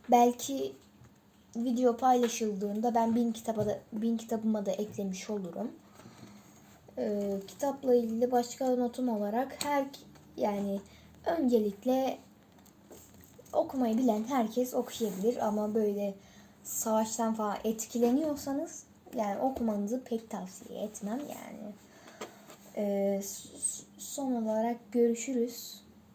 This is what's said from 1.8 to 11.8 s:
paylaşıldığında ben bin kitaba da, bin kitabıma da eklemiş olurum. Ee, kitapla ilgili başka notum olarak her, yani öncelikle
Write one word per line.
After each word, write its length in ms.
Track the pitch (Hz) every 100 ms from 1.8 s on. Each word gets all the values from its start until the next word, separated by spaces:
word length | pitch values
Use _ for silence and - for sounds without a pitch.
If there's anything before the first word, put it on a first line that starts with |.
| 247 233
paylaşıldığında 960 | 262 247 240 - 220 196 208 208 233
ben 200 | 226 226
bin 180 | 226 233
kitaba 340 | 226 - 220 208
da, 120 | - -
bin 240 | 214 226 226
kitabıma 500 | - 220 220 214 196
da 40 |
eklemiş 600 | 190 208 - 196 185 -
olurum. 420 | 208 175 190 240 - - - - - - - - - - - - -
Ee, 420 | 226 208 202 196 190
kitapla 460 | - 285 277 262
ilgili 380 | 247 226 226 247
başka 440 | 247 240 - 262 247
notum 320 | 240 247 254
olarak 560 | 214 208 226 269 -
her, 200 | 294 285 269 - - - - -
yani 440 | 226 202 202 196 - - - - 320
öncelikle 920 | 339 254 240 208 196